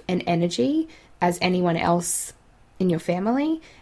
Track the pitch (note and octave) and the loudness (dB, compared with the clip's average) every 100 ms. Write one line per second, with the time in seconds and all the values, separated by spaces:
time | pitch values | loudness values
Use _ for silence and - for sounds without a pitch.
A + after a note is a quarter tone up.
0 | - F3+ - E3+ F3 F3 B3+ D#4 D#4+ - | -4 -4 0 0 0 0 0 0 -2 -8
1 | - - F3 F3 F3+ F3+ F3+ E3 E3+ F3 | -20 -2 0 0 0 2 2 2 2 0
2 | E3+ - - - _ _ _ - F#3 E3 | 0 -6 -8 -14 _ _ _ -2 0 0
3 | - F3 G3+ B3+ D4+ D#4+ - - | -2 -2 0 0 0 -4 -8 -20